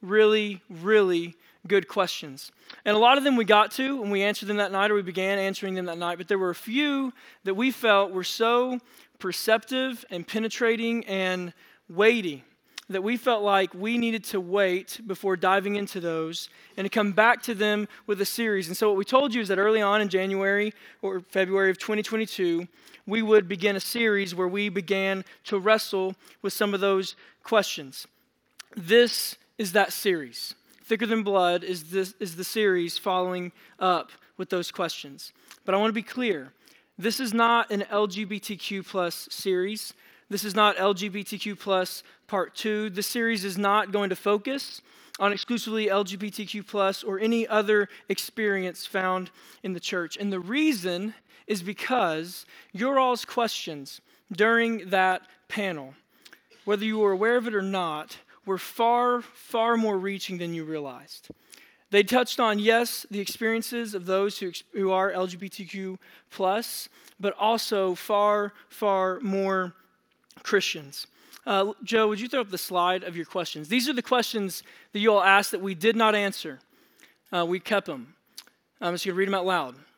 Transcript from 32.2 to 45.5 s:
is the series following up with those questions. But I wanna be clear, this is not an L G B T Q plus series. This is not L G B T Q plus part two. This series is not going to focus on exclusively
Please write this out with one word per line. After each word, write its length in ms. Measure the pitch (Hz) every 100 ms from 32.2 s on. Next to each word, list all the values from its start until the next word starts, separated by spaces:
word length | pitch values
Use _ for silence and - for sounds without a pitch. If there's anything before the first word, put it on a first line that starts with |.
is 160 | 190 165
the 80 |
series 540 | 180 220 208 180 170 -
following 520 | 202 185 180 180 175 - - -
up 320 | 185 170 - - _ -
with 140 | 180
those 200 | 185 175
questions. 600 | - 165 - 143 139 - - - -
But 100 | -
I 40 | 190
wanna 160 | 220
be 80 | 220
clear, 500 | - 247 240 160 131 _ _ _ _ -
this 200 | 202 214
is 140 | 247
not 380 | 233 233 233 -
an 160 | 202 196
L 180 | 208 214
G 200 | 185 196
B 120 | 202
T 200 | - 196
Q 240 | - 196
plus 440 | - 196 175 - -
series. 640 | - 190 180 190 214 - - - _ -
This 140 | 196
is 100 | 208
not 240 | 196 208 175
L 140 | 196
G 160 | 185 202
B 160 | 196
T 140 | 190 208
Q 180 | 214 196
plus 460 | 202 190 180 - - - -
part 280 | 202 170
two. 360 | - 220 208 214
This 160 | 185 202
series 400 | 240 226 220 196
is 100 | 180
not 360 | 202 214 196
going 180 | 202 196
to 40 |
focus 680 | 185 202 208 262 269 - - - - - -
on 140 | 202
exclusively 560 | 202 -